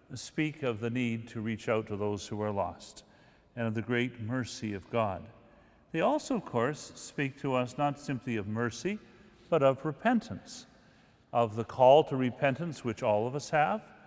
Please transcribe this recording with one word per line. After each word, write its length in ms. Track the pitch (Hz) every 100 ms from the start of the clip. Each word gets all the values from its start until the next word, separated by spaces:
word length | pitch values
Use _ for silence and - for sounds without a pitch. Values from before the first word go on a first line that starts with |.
| -
speak 480 | 135 - - 151 139
of 180 | 127 107
the 100 | 117
need 380 | 123 120 113 113
to 120 | 117
reach 280 | 110 107 -
out 200 | 110 110
to 80 | 101
those 300 | 104 101 -
who 120 | 104
are 120 | 107
lost 500 | 98 90 87 - - - - - _ _ 120
and 100 | 117
of 80 |
the 80 | 110
great 380 | 110 120 123 120
mercy 520 | 110 131 120 - 110
of 160 | 98 -
God. 320 | 117 107 90 - - - - - _ _
They 80 | 160
also, 360 | 202 294 - 240
of 80 |
course, 480 | - 120 123 151 -
speak 440 | - - - 139 -
to 140 | 139
us 220 | 127 123 135
not 220 | 143 139
simply 380 | - 131 - 113
of 100 | 98
mercy, 520 | 110 120 - 185 208 - - - - -
but 120 | 165
of 220 | 135 135
repentance, 840 | 156 147 226 240 - 92 - - - - - - _ _ _
of 240 | 123 117 110
the 80 |
call 400 | 110 - 127 147
to 120 | 151 135
repentance 680 | 127 - 139 127 170 135
which 180 | 120 107
all 240 | 120 104 117
of 80 |
us 160 | 143 -
have. 320 | 156 160 214 - -